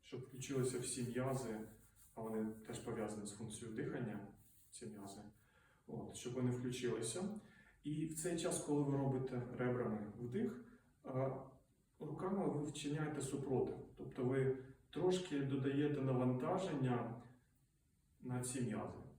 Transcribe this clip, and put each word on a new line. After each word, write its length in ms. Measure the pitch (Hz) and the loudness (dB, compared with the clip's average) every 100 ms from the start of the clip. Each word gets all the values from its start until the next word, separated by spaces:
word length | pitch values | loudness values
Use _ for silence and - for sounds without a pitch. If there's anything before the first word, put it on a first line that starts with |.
щоб 200 | - 123 | -8 -10
включилися 580 | - - - 135 120 120 | -8 -8 0 2 2 0
всі 240 | - - | -2 -2
м'язи, 560 | 117 120 131 123 113 107 107 - - - - - | 0 0 2 0 0 -4 -6 -14 -20 -20 -16 -8
а 60 | |
вони 240 | 110 110 107 110 - | -2 0 0 -4 -8
теж 120 | 120 | -6
пов'язані 460 | 123 117 107 107 101 | -4 -2 -2 -2 -6
з 60 | |
функцією 460 | - - - 113 110 | -6 -8 -8 -6 -2
дихання, 420 | 147 139 110 104 - - - - - | -2 0 -2 -4 -8 -16 -20 -20 -18
ці 140 | - - | -12 -10
м'язи. 360 | 214 - 214 214 - _ - - - - | -10 -10 -12 -14 -18 _ -20 -20 -20 -8
От, 280 | 139 - - | -6 -6 -6
щоб 180 | 123 | -4
вони 180 | 123 123 | 2 2
включилися. 720 | 123 123 123 123 110 - 180 208 214 - - - - | 2 0 0 0 0 0 -2 -2 -4 -10 -20 -20 -10
І 220 | 147 151 160 | -4 -2 -2
в 100 | 160 | -2
цей 240 | 180 170 | 0 0
час, 240 | - - | 2 0
коли 200 | - 147 | 2 4
ви 140 | 139 135 | 4 4
робите 440 | 135 127 - 123 - - | 4 2 0 -2 -4 0
ребрами 420 | 123 120 110 107 - - | 2 4 2 0 -4 -6
вдих, 460 | 120 196 247 - - - _ _ | -2 0 0 -2 -12 -20 _ _
а, 260 | - 131 131 - - - _ _ _ _ | -4 0 0 -2 -10 -18 _ _ _ _
руками 480 | 151 - 185 202 156 | -8 -2 0 2 2
ви 180 | 139 147 | 2 -2
вчиняєте 560 | - 143 151 151 135 | -2 -2 0 0 -2
супротив. 540 | 131 135 - 123 - - - - | -2 -2 2 2 2 0 -10 -10
Тобто 260 | 131 - | -10 0
ви 340 | 127 135 131 131 - - - | 2 4 4 2 -4 -16 -8
трошки 500 | 147 180 180 - 143 | 2 4 4 2 0
додаєте 640 | 131 131 135 143 147 139 | 2 2 2 4 4 4
навантаження 1200 | 131 123 127 123 160 185 185 143 127 117 - - - - _ _ _ _ _ _ _ _ | 4 4 4 4 2 2 2 2 2 2 0 -6 -12 -20 _ _ _ _ _ _ _ _
на 200 | 123 123 | -2 -2
ці 200 | - 135 | 0 0
м'язи. 380 | 117 104 - - - | 0 0 -2 -8 -14